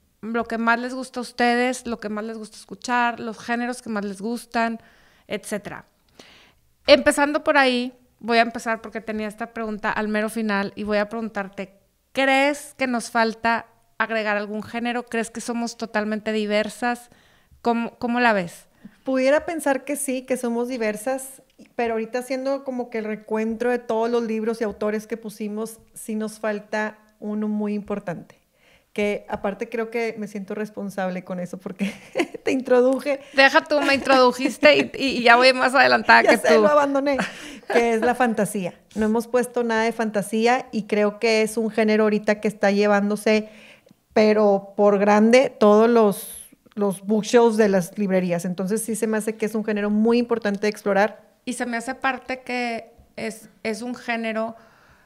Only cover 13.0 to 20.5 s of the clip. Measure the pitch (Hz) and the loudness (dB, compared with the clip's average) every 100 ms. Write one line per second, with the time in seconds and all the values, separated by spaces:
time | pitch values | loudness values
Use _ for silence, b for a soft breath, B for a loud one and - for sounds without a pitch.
13 | 226 240 226 220 233 233 - _ _ _ | -4 0 0 0 -2 -2 -4 _ _ _
14 | 220 226 214 208 208 214 208 233 240 240 | -4 -2 -2 -2 -4 -8 -8 -6 -4 -6
15 | 240 226 220 240 - 233 233 - 226 214 | -4 -4 -4 -8 -8 -6 -6 -8 -4 -4
16 | 214 214 214 220 208 208 214 - 240 240 | -2 -4 -4 -2 0 0 -2 -4 -4 -6
17 | - b b b b _ - 233 233 - | -10 b b b b _ -2 -2 -4 -6
18 | 247 240 240 208 170 - - B B B | -4 0 2 2 -2 -10 -20 B B B
19 | - 262 262 302 302 330 285 262 269 285 | -4 0 2 2 0 -4 -2 -2 -2 -6
20 | - 254 254 254 240 | -4 -6 -4 -4 -2